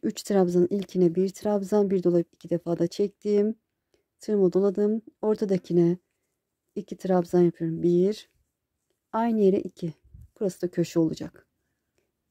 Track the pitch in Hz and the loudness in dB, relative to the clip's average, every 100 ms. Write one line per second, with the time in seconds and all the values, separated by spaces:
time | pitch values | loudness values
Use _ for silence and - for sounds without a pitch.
0 | 220 - - 196 180 175 175 202 185 185 | -8 -8 -2 0 2 2 2 0 -6 0
1 | 175 165 190 - 214 208 190 208 202 190 | 2 2 -2 -4 -4 -4 0 0 0 0
2 | 180 175 170 _ 170 170 - 165 170 - | 2 0 -2 _ -6 -6 -4 -4 -4 -2
3 | 202 - 208 208 208 226 _ _ _ _ | -6 -4 -2 0 0 -4 _ _ _ _
4 | _ _ - 208 185 185 202 190 208 220 | _ _ -4 2 2 2 0 0 0 -2
5 | - _ 214 214 202 185 - 175 170 180 | -6 _ -4 -2 -2 -2 0 2 2 0
6 | _ _ _ _ _ _ _ - 185 190 | _ _ _ _ _ _ _ -14 -12 -12
7 | 185 185 175 180 175 - 165 165 170 175 | -2 0 2 2 2 2 -6 -2 0 2
8 | 190 214 - _ _ _ _ _ _ _ | 2 -2 -12 _ _ _ _ _ _ _
9 | _ 220 233 220 196 190 - - 170 - | _ -4 -2 2 4 2 -2 -10 -12 -12
10 | _ - - _ 202 - 175 - 165 170 | _ -20 -20 _ -6 -4 -6 -2 -2 0
11 | 160 - - - _ _ _ _ _ _ | -2 -4 -12 -16 _ _ _ _ _ _
12 | _ _ _ | _ _ _